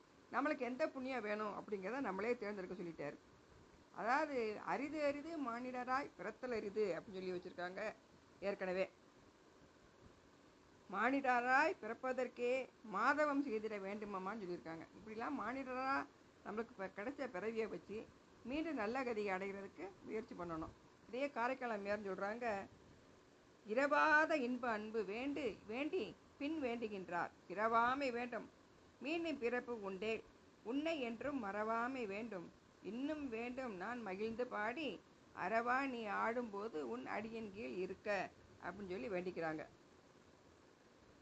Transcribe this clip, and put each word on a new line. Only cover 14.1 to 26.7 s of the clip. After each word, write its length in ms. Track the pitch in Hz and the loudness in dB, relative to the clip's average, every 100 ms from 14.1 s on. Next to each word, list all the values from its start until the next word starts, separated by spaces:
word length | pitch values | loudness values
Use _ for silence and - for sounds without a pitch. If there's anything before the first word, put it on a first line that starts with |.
| 196 190 226 | -4 -4 -4
சொல்லியிருக்காங்க. 440 | 180 175 160 160 - - | -4 -6 -6 -8 -10 -14
இப்படிலாம் 440 | 208 214 254 269 | -10 -6 -2 -2
மானிடரா 640 | 208 262 254 254 262 277 - - - - - | -2 -4 -4 -2 0 0 0 -8 -20 -12 -6
நம்மளுக்கு 240 | 214 226 | -4 -4
இப்ப 200 | - 190 190 | -4 -6 -4
கிடைச்ச 320 | 208 285 262 | -6 -4 -4
பிறவியை 400 | 180 214 226 214 | -2 -2 0 -2
வச்சு, 380 | 180 - 208 - - - - | -4 -6 -8 -8 -14 -20 -14
மீண்டும் 320 | 226 294 330 277 | -4 -2 0 0
நல்ல 280 | 208 254 | 0 0
கதியை 320 | 247 214 208 185 | 0 0 0 0
அடைகிறதுக்கு 540 | 196 196 196 - 370 370 | -2 -4 -8 -10 -12 -10
முயற்சி 320 | - 220 226 185 | -6 -6 -6 -6
பண்ணணும். 340 | 175 160 160 - - - - | -4 -4 -6 -10 -20 -20 -10
இதே 240 | 233 285 | -4 -2
காரைக்கால் 380 | 233 240 262 247 | 0 0 0 -2
அம்மையார் 360 | 214 202 208 202 | -2 0 0 -2
சொல்றாங்க, 600 | 185 196 226 240 196 - - - - - - - - - - - | -2 -2 -2 -2 -2 -4 -12 -20 -20 -20 -20 -20 -20 -20 -16 0
"இரவாத 720 | 226 285 294 302 302 311 311 | 4 6 8 10 8 8 6
இன்ப 320 | 240 247 247 | 4 2 0
அன்பு 340 | 208 214 220 | 0 0 0
வேண்டு, 540 | 190 220 269 285 254 - 196 | 0 0 -2 0 0 -2 -4
வேண்டி 480 | 233 294 392 202 - - - | -2 0 0 -2 -6 -18 -6
பின் 260 | 285 320 | -4 0
வேண்டுகின்றார். 640 | 254 | 0